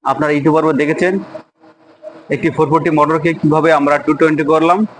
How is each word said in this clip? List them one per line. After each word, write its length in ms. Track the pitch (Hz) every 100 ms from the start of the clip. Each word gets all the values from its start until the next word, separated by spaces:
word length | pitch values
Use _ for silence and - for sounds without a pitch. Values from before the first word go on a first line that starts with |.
আপনারা 280 | 135 135 151
ইউটিউবার 440 | 147 147 151 156 143
দেখেছেন 360 | 151 156 180 190 190 - - _ _ _ _ _ - - -
একটি 180 | 143 156
ফোর 160 | - 151
ফোরটি 200 | 160 170
মোটরকে 400 | 151 147 160 160
কিভাবে 400 | 160 156 156 156
আমরা 260 | 151 143 147
টু 140 | 151
টোয়েন্টি 300 | 147 160 151
করলাম 420 | 147 156 160 185 214